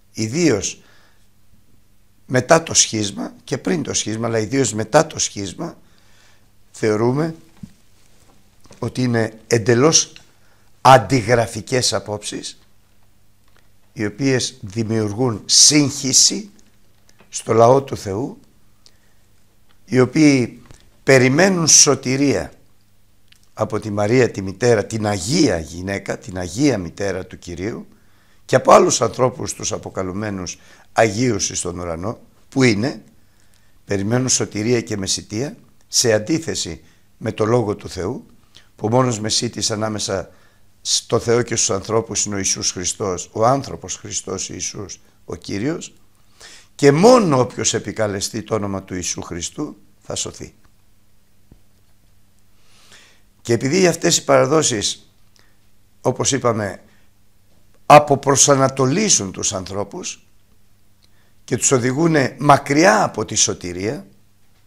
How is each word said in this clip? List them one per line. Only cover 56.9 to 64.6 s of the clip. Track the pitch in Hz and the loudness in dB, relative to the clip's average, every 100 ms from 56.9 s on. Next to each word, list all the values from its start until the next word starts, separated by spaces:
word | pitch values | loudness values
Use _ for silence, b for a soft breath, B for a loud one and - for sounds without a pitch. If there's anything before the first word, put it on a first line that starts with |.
| b b b _ _ _ _ - - - | b b b _ _ _ _ -20 -4 8
αποπροσανατολίζουν | 147 - 135 139 135 143 135 131 135 131 175 214 - 95 | 8 8 2 2 4 4 4 2 2 0 2 2 0 0
τους | 90 - | -6 -6
ανθρώπους | 98 92 98 98 175 - - _ - _ _ _ _ _ _ _ _ _ _ | -6 -6 -8 -8 -10 -12 -14 _ -20 _ _ _ _ _ _ _ _ _ _
και | - 127 | -6 -2
τους | - | 2
οδηγούνε | 131 123 131 165 156 123 - | 2 2 0 2 2 0 2
μακριά | 147 143 - 143 185 214 | 4 4 4 2 4 4
από | 156 - | 2 -2
τη | 107 | -4
σωτηρία | 107 - 92 90 87 104 151 - _ _ _ _ _ | -2 -2 -2 -8 -6 -6 -8 -12 _ _ _ _ _